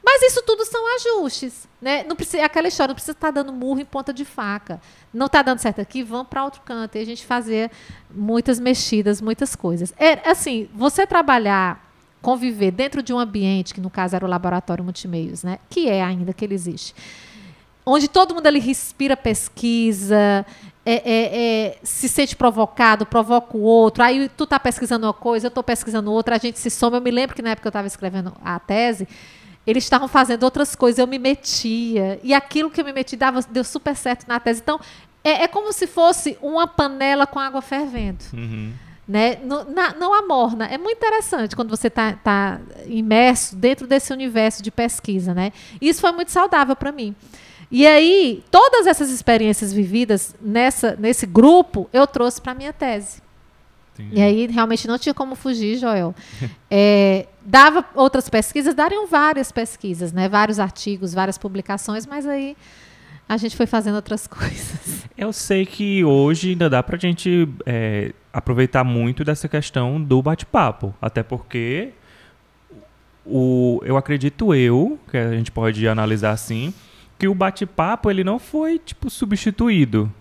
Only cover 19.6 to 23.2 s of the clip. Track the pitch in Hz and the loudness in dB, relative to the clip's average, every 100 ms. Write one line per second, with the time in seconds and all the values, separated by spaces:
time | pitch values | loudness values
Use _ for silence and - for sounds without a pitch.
19.6 | 233 233 226 202 196 208 208 196 196 - | -2 2 0 0 2 4 4 2 -2 -14
20.6 | 196 _ - 233 240 226 226 220 233 220 | -20 _ -2 -2 0 0 0 -2 0 0
21.6 | 208 - - - 254 - 277 - 247 220 | -2 -6 -10 -6 -2 0 0 2 2 2
22.6 | 214 - 226 214 214 233 | -2 4 4 4 2 0